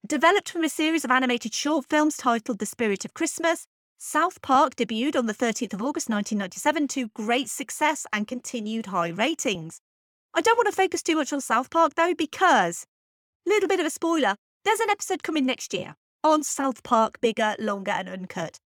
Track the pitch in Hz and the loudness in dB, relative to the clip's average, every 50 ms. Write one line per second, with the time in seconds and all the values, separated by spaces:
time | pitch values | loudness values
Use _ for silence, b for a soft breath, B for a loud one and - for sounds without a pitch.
0 | - - 302 269 320 339 392 403 - - - 339 320 294 - - 311 311 320 320 | -4 -2 0 4 4 6 4 4 0 -2 -4 -2 -2 -2 0 0 0 2 2 0
1 | - 240 254 262 262 247 247 233 - 220 - - - 294 311 311 254 _ 302 302 | 0 2 2 2 2 2 0 -2 -4 -6 -6 -4 -2 0 0 0 0 _ 2 4
2 | 302 311 - - - 254 233 226 _ - 233 196 214 - - - 233 214 196 - | 4 2 0 0 0 0 0 0 _ -4 -4 -4 -4 -8 -4 -2 -2 -2 -2 -2
3 | - 202 _ - 330 302 - - 330 330 339 - - _ _ _ _ _ _ _ | -6 -14 _ -4 -4 -4 -2 -2 0 0 0 0 -6 _ _ _ _ _ _ _
4 | - - - 302 320 370 - - - - 262 269 285 269 - - 240 - 226 220 | -14 -2 0 0 0 0 -2 -8 0 2 4 4 4 4 2 -4 -4 -2 -2 -2
5 | 247 302 - 285 240 220 208 - 254 233 214 - 240 196 - 185 220 277 285 330 | -2 0 0 0 0 -2 -2 0 -2 -2 0 -2 -6 -6 -6 -4 -4 -4 -4 -4
6 | - - 220 208 202 - 220 202 196 185 - - - 294 302 330 294 262 - 277 | -4 -2 -2 -2 -2 -2 -4 -4 -4 -6 -8 -2 0 0 0 2 -2 -2 -2 -6
7 | 247 214 _ - 214 214 240 262 269 220 - - 262 - - - 302 302 302 - | -6 -6 _ -6 -2 0 0 0 0 -4 -8 -10 -10 -10 -4 0 0 0 0 -2
8 | - - - 208 214 - 254 247 - - - 240 208 214 220 226 226 196 185 175 | -6 -6 -4 -4 -4 -4 -6 -10 -8 -8 -8 -6 -6 -4 -6 -6 -6 -2 -2 -2
9 | 170 170 170 190 220 285 339 - - 262 196 170 160 165 - - _ _ _ _ | -2 -2 -2 -2 0 -2 -2 -2 -2 -4 -4 -4 -6 -12 -14 -18 _ _ _ _
10 | _ _ _ _ _ _ - 330 311 453 466 466 453 403 - - 381 - - - | _ _ _ _ _ _ -2 2 4 4 4 4 4 2 2 2 0 0 0 -4
11 | - - 320 320 302 - 302 277 - - 233 233 262 - - 330 330 320 - - | -2 0 0 0 0 -2 -4 -6 -2 0 0 0 0 0 4 4 4 4 4 2
12 | 330 359 339 - 320 - - - 381 349 294 226 185 170 175 - - _ _ _ | 2 2 2 0 -2 -4 0 2 6 6 6 6 4 2 -2 -8 -14 _ _ _
13 | _ _ _ _ _ _ _ _ _ 349 415 427 392 320 392 359 320 320 - - | _ _ _ _ _ _ _ _ _ 2 2 2 4 2 2 0 0 -2 -2 -2
14 | - 330 339 320 254 196 196 _ _ _ _ _ _ 392 440 392 453 427 415 - | 0 0 2 2 2 2 0 _ _ _ _ _ _ 0 2 2 2 0 0 -2
15 | - - 370 - - - 320 311 262 254 240 - - - - 180 - - - _ | -2 -4 -4 -4 -4 -4 -2 0 0 0 -2 -4 -6 -8 -6 -8 -8 -8 -14 _
16 | _ _ _ _ - 311 311 311 285 - - - 269 269 254 - _ - 240 220 | _ _ _ _ 2 4 4 4 2 -2 -4 -2 -2 -2 -2 -4 _ 2 4 4
17 | 220 - - - - 226 208 - 220 214 208 - 220 208 202 202 190 202 190 - | 4 2 0 -2 -2 -2 0 0 -2 -2 -2 -4 -4 -4 -4 -4 -4 -4 -4 -4
18 | 185 185 185 190 185 - - 185 165 151 - - _ | -4 -8 -10 -12 -12 -10 -8 -8 -8 -8 -10 -18 _